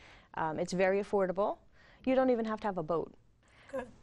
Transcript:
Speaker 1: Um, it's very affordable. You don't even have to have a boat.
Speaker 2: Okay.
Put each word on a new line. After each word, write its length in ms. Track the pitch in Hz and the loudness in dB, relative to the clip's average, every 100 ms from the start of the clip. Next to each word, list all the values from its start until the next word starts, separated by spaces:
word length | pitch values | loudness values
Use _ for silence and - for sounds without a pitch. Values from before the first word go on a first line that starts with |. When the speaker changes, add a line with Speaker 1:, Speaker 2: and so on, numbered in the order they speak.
| - - - - | -20 -20 -12 -4
Speaker 1:
Um, 240 | 160 156 | -4 -2
it's 140 | 180 | -2
very 280 | 180 190 196 | 2 2 2
affordable. 560 | 208 202 185 180 214 339 - - - - 254 | 0 0 0 0 -2 -4 -12 -20 -20 -6 0
You 80 | |
don't 160 | 262 262 | 4 4
even 160 | 233 220 | 2 0
have 140 | 214 | -4
to 80 | 214 | -4
have 100 | 180 | -2
a 60 | |
boat. 280 | 156 165 - - - _ _ - - | -2 -2 -2 -10 -20 _ _ -20 -10
Speaker 2:
Okay. 120 | 262 247 - | -8 -8 -14